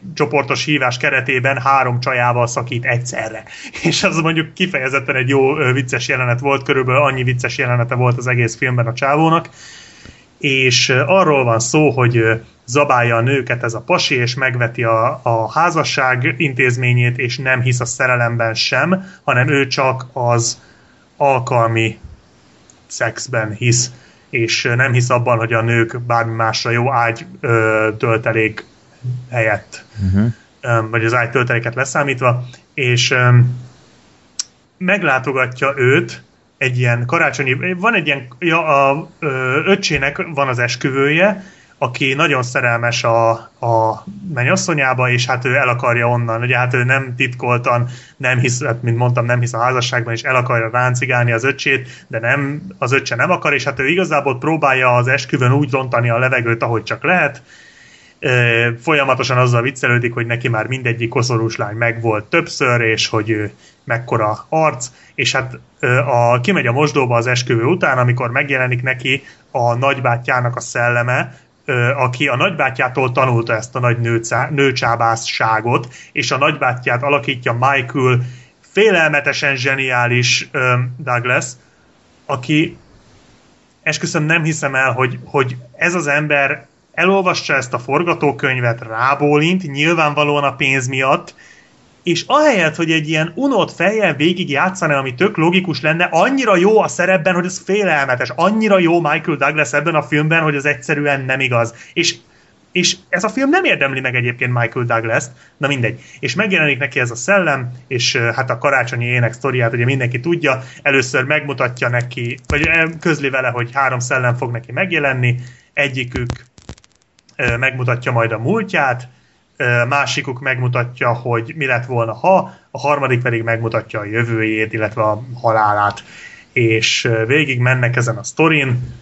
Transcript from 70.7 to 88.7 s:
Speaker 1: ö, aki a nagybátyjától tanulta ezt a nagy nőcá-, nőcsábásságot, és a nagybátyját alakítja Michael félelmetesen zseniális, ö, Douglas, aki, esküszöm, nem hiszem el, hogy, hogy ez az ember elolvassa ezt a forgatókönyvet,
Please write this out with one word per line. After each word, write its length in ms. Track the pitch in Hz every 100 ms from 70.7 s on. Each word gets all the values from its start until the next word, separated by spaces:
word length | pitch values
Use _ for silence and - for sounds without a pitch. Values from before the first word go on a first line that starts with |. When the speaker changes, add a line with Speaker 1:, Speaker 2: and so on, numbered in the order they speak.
| 127 120 120 120 127 143 - _ _ -
Speaker 1:
ö, 240 | 123 120
aki 380 | 139 127 123 143
a 80 | 127
nagybátyjától 760 | 185 156 135 123 127 123 131
tanulta 420 | 127 131 117 113
ezt 220 | 113 - 127
a 40 |
nagy 200 | 123 117
nőcá-, 500 | 117 117 113 117 147
nőcsábásságot, 1400 | 147 135 123 123 117 113 113 - - 113 110 113 127 - - -
és 200 | - 131
a 60 | 131
nagybátyját 680 | 151 143 135 123 - 123
alakítja 500 | 143 143 135 127 127
Michael 640 | 117 135 139 123 147 127 123 - - - _ _
félelmetesen 840 | 190 220 180 156 147 143 131 147 135
zseniális, 920 | 135 135 131 123 120 123 123 - -
ö, 220 | 143 127 123 123 -
Douglas, 480 | 127 120 123 131 - - _ _ _ _ _ _ -
aki, 520 | 139 120 151 170 - - - _ - _ _ _ _ _ _
esküszöm, 400 | - 151 165 170
nem 200 | 151 170
hiszem 320 | 156 156 143 135
el, 160 | 131
hogy, 280 | 123 127 127
hogy 320 | - 143 123 - - -
ez 180 | 170
az 140 | 175 147
ember 600 | 143 151 143 139 147 - _ _
elolvassa 600 | - 180 196 185 165 -
ezt 200 | 139 123
a 60 | 120
forgatókönyvet, 1000 | 127 143 170 165 151 131 139 127 120